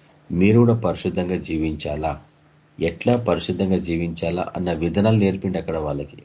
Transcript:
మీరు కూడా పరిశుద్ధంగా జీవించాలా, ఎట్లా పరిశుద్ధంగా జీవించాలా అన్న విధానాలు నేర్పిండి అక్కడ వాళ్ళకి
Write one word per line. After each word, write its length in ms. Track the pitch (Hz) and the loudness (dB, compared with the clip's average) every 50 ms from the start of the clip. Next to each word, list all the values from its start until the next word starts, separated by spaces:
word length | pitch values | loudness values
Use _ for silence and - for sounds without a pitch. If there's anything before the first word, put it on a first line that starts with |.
| _ _ _ _ _ - - | _ _ _ _ _ -4 0
మీరు 260 | 87 95 104 110 120 | 2 4 6 6 6
కూడా 160 | 120 117 113 | 6 6 4
పరిశుద్ధంగా 640 | 117 - 90 82 - - 92 87 92 90 90 92 | 2 0 -2 -2 -2 -4 -2 -2 -2 -2 -2 -2
జీవించాలా, 840 | 82 - - 80 78 78 78 78 76 - 80 73 76 78 78 76 73 - _ _ _ _ _ _ _ _ _ _ - | -4 -4 -4 -2 -2 -2 -2 -4 -4 -6 -6 -4 -4 -4 -4 -6 -6 -10 _ _ _ _ _ _ _ _ _ _ -4
ఎట్లా 360 | 82 85 85 - - 123 123 | -4 -4 -4 -2 0 2 2
పరిశుద్ధంగా 640 | 120 113 - 85 82 - - 90 87 98 92 95 87 | 2 2 0 0 0 0 -2 -2 0 0 0 0 0
జీవించాలా 720 | - 87 82 82 85 85 82 - 85 85 87 90 - - - | 0 -2 -2 -2 -2 -2 -4 -4 -4 -2 -2 -2 -4 -4 -6
అన్న 160 | 90 90 85 82 | -4 -4 -2 -2
విధానాలు 440 | 78 82 85 76 104 101 110 110 | -2 -2 0 0 2 4 4 4
నేర్పిండి 420 | 107 98 98 92 95 - 95 87 85 | 4 4 2 2 0 -2 -4 -4 -4
అక్కడ 180 | 78 - 80 | -4 -4 -4
వాళ్ళకి 400 | 80 76 73 73 71 71 - - - - | -4 -4 -4 -4 -6 -6 -10 -14 -18 -20